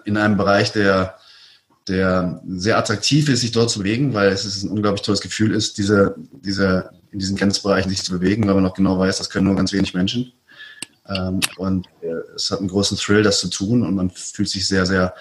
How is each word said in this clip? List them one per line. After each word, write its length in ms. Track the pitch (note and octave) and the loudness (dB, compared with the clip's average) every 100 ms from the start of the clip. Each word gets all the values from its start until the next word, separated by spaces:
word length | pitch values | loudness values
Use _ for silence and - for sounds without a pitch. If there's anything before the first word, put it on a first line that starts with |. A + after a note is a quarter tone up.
in 120 | - G#2 | -2 0
einem 200 | G#2+ G2+ | 2 2
Bereich, 360 | G2 G2+ A2 | 4 4 2
der, 420 | A2 G2+ F#2+ F#2 - - - - - _ _ - | 2 2 2 0 -6 -20 -20 -20 -20 _ _ -4
der 560 | F#2 F#2+ F#2 F2+ D2+ - | 0 2 0 -2 -4 -8
sehr 300 | F#2 G2 G2 | -4 0 2
attraktiv 520 | - G#2 - C#3+ D3 | 0 -2 2 2 4
ist, 120 | A#2+ | 2
sich 120 | A#2 | 0
dort 180 | A2+ A#2 | 2 0
zu 80 | G#2+ | 0
bewegen, 360 | F#2+ A2+ C#3+ | -2 0 0
weil 160 | G#2+ G2 | 2 2
es 140 | G2 | 2
ist 200 | G2+ G2 | -2 -6
ein 60 | G2 | -4
unglaublich 320 | G#2+ G#2 F#2+ | -2 0 0
tolles 180 | - G2+ | 0 -2
Gefühl 320 | F#2 - A2 | -2 -2 0
ist, 260 | G2 G#2+ - | 0 -2 -2
diese, 380 | G2+ G#2 G2 - - - | 2 4 4 0 -12 -12
diese, 460 | F#2+ G2 G2 F#2 - - _ | -8 0 2 0 -2 -14 _
in 80 | G2+ | -8
diesen 160 | F#2+ G2 | -4 0
Grenzbereichen 520 | G2 G2 G2+ F#2+ F#2 | 0 0 2 2 0
sich 140 | F#2+ | -4
zu 80 | - | -6
bewegen, 340 | F2+ F#2 G#2+ G#2 | -2 0 2 2
weil 60 | |
man 120 | G2 F#2+ | 2 2
auch 80 | |
genau 240 | F#2 F#2+ F#2 | 2 2 2
weiß, 200 | F#2+ G2 | 0 0
das 120 | - | -4
können 160 | G#2 G2 | 0 2
nur 100 | F#2+ | 2
ganz 160 | F#2 | 0
wenig 220 | G2 F#2+ | 0 -2
Menschen. 380 | F2+ F#2+ A#2+ B2+ _ _ - - - - _ - | -2 -2 -2 -6 _ _ -20 -20 -18 -20 _ -10
Ähm, 320 | G2 F#2 F#2+ - - | -6 -4 -4 -4 -4
und, 300 | F#2+ F#2+ F2+ _ | -4 -2 -4 _
äh, 320 | E2 E2 - - | -8 -8 -10 -10
es 140 | - | -6
hat 100 | G2 | -4
einen 80 | G2 | -2
großen 300 | F#2+ G2 F#2+ | -2 -2 -2
Thrill, 240 | - G#2 | 2 2
das 180 | G#2 G2+ | 4 2
zu 80 | F#2 | -2
tun 340 | - G2 A#2+ | -4 0 0
und 120 | F2+ | 0
man 160 | F#2+ F#2 | 0 -2
fühlt 400 | - - - G2 | -4 -12 -6 -6
sich 180 | G2 F#2 | -4 -2
sehr, 160 | F#2+ | 0
sehr 300 | F2+ F#2+ F#2 - | 2 2 0 -2